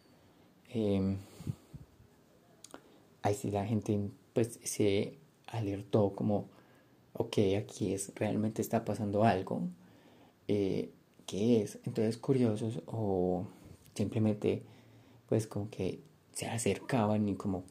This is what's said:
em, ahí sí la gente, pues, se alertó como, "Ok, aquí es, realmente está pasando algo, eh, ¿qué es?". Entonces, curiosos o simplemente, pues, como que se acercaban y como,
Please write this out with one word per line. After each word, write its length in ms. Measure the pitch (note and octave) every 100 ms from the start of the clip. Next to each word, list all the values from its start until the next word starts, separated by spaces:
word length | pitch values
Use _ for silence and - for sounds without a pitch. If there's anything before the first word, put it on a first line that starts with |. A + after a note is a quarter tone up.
| _ - - _ - _ -
em, 480 | A2+ G#2 G2 F#2+ G2 - - - - - - - - - _ _ _ _ - - - - - - _
ahí 140 | G2+ G#2
sí 160 | G#2+
la 140 | G2+ G2+
gente, 440 | A2 G#2+ G2+ G2+ - -
pues, 260 | B2+ A#2 -
se 540 | - - G#2 G2+ - - - _ -
alertó 680 | A2+ G2+ G2 - A2+ G2 -
como, 340 | A2 G2+ - - - - _ _ _
"Ok, 240 | - A2+ - G2 G2
aquí 340 | A2+ - G2+
es, 200 | G2 - -
realmente 460 | G#2+ G#2+ G#2+ A2
está 240 | G#2 A2+ -
pasando 380 | G#2+ G#2 G2+
algo, 380 | A2+ F#2 F#2+ - F3 - - - - - - _ -
eh, 440 | G#2 F#2+ G2+ - - _ - -
¿qué 360 | F#2 A2+ A#2
es?". 180 | G#2 - -
Entonces, 320 | A#2 A2 A2+
curiosos 640 | - C3 A#2+ G#2 A2+ A#2+ -
o 600 | A2+ G#2 F#2 F2+ F2+ G2+ - - - - -
simplemente, 680 | G#2 A2+ A2 G#2 G#2 G2+ - - - - - - -
pues, 180 | A2+ A2
como 220 | G#2+ G#2
que 320 | - F#2 - - _ _
se 140 | - -
acercaban 800 | A2+ G2+ F#2+ - B2+ G#2+ G#2+ G#2
y 60 | G2
como, 300 | G#2 F2+ -